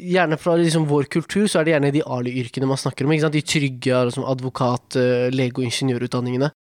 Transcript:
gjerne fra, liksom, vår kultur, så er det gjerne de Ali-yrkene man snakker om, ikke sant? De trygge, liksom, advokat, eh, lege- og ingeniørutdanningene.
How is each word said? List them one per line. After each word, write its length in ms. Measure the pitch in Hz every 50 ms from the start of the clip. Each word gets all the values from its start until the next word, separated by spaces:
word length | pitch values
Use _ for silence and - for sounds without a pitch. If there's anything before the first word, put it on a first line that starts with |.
| - 180 175
gjerne 240 | 185 175 156 160 151
fra, 140 | - 175 165
liksom, 300 | 170 170 165 156 165 160
vår 200 | 147 143 147 139 -
kultur, 360 | - 170 156 - - 196 208 202
så 140 | - 180
er 20 | 156
det 100 | 156 165
gjerne 180 | 147 139 143
de 120 | 139 151 151
Ali-yrkene 640 | - 127 127 123 123 123 131 127 123 - 135 131 135
man 100 | 135 135
snakker 280 | - 143 - - 135
om, 60 | 139
ikke 100 | 160 156
sant? 120 | 147 160 147
De 80 | 151
trygge, 640 | 143 - - 165 143 139 131 123 120 131 127 127 127
liksom, 180 | 120 120 135 123 131
advokat, 680 | 135 127 127 131 - - 143 120 120 123 _ - - 135
eh, 340 | 123 123 127 123 123 127
lege- 260 | 127 131 131 123 123 131
og 80 | 127
ingeniørutdanningene. 840 | 120 - - 139 131 123 120 123 123 - 127 123 123 123 123 139 151 - _